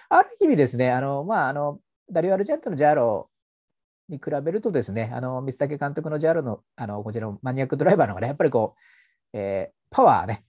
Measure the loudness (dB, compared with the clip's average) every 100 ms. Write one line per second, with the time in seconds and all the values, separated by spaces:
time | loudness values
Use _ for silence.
0 | 2 4 4 2 2 4 4 2 2 2
1 | -2 -4 -2 -2 0 -2 -4 -6 _ _
2 | -6 -2 0 0 0 -4 -4 2 4 4
3 | 2 0 -6 _ _ _ _ _ _ _
4 | -16 -12 -6 -4 -2 -4 -2 -2 -2 -4
5 | -6 -6 -6 -6 -6 -4 -4 -4 -6 -6
6 | -6 0 0 0 -2 -6 _ -12 -10 -8
7 | -8 -6 -8 -8 -6 -4 -2 0 4 4
8 | 2 -2 -6 0 0 2 0 -4 _ _
9 | _ _ _ -8 -6 -4 -8 _ _ 4
10 | 6 6 2 -6